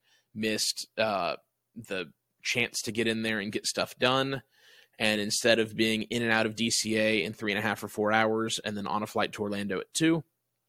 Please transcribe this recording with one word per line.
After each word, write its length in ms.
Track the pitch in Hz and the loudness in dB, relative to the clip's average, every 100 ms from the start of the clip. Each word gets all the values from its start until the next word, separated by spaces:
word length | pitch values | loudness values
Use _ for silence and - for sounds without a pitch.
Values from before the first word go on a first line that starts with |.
| _ _ _ 107 | _ _ _ -4
missed, 520 | 110 110 - - - - | -2 0 -2 -4 -4 -2
uh, 380 | 110 98 85 - _ _ _ 113 | 0 0 -2 -4 _ _ _ -16
the 360 | 113 95 80 _ _ _ | -8 -6 -8 _ _ _
chance 420 | - 123 117 - | -4 -2 -2 -4
to 80 | - | -4
get 160 | 110 113 | 0 0
in 160 | 113 | 0
there 160 | 113 110 | -2 -2
and 120 | 104 | -4
get 140 | 104 - | -4 -4
stuff 320 | - 92 - | -2 -4 0
done. 460 | 127 131 135 135 - _ - - - - | 2 2 0 -4 -10 _ -20 -20 -16 -2
And 200 | 110 107 | 0 2
instead 380 | 104 - 120 113 | 0 2 4 4
of 180 | 110 110 | 4 2
being 280 | 110 110 | 2 2
in 180 | - 120 | 0 -2
and 100 | 117 | 2
out 140 | 110 110 | 2 2
of 100 | 107 | 0
D 140 | 113 | 0
C 300 | - 107 110 | 2 2 2
A 240 | 107 110 | 2 2
in 100 | 80 | 0
three 180 | - 107 | -4 -2
and 60 | 101 | 0
a 60 | |
half 200 | 110 101 | 0 -2
or 40 | 107 | -4
four 240 | - 104 | -2 2
hours 480 | 110 110 110 110 - | 4 4 2 -2 -4
and 140 | 107 104 | -4 -4
then 80 | 98 | -2
on 160 | 101 | -2
a 60 | 107 | -2
flight 260 | 110 101 | 0 0
to 80 | - | -2
Orlando 380 | 104 101 104 92 | -4 -4 -2 -4
at 120 | - - | -4 0
two, 280 | 160 165 - _ _ _ | 2 2 -2 _ _ _